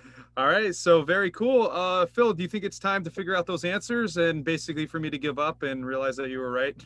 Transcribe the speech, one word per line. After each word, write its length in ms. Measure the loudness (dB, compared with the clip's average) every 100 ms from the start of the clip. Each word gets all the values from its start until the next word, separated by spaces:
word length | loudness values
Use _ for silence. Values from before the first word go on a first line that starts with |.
| -20 -20 -12 0
All 100 | 2
right, 280 | 2 0
so 280 | 0 6 6
very 280 | 6 2 0
cool. 380 | 0 2 4 4
Uh, 360 | 0 0 2 2
Phil, 260 | 2 2
do 100 | 2
you 60 | -2
think 160 | -4
it's 140 | -6 -4
time 240 | -2 -2
to 60 | -2
figure 260 | -8 -2 -2
out 100 | 0
those 180 | -2
answers 520 | -2 -4 -2 -2 -2 2
and 260 | 2 2
basically 400 | -2 -2 -4 -6 -4
for 120 | -4
me 100 | -6
to 60 | -4
give 200 | -4 -2
up 240 | -2 -2
and 240 | -4 -4 -4
realize 300 | -2 -2 -2
that 120 | -4
you 120 | -4
were 100 | -4
right? 240 | -2 -2 -4